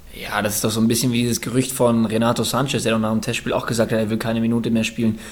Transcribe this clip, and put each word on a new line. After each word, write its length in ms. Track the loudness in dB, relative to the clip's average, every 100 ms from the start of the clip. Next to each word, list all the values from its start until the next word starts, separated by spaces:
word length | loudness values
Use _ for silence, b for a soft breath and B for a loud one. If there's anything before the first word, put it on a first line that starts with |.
| -18 -14
Ja, 280 | -6 -2
das 100 | -2
ist 100 | -2
doch 60 | -2
so 100 | 2
ein 80 | 2
bisschen 240 | 4 2
wie 120 | 2
dieses 180 | 0 -2
Gerücht 300 | 0 0 0
von 340 | 2 2 4 2
Renato 380 | 2 2 2
Sanchez, 400 | 0 0 0 0
der 80 | 0
doch 80 | 0
nach 120 | 0
dem 100 | -2
Testspiel 300 | -2 -6 -2
auch 140 | -2 -2
gesagt 260 | -2 0
hat, 60 | 0
er 140 | 0
will 80 | -2
keine 220 | 0 0
Minute 280 | 0 0 2
mehr 140 | 0
spielen. 340 | 0 0 0 0 B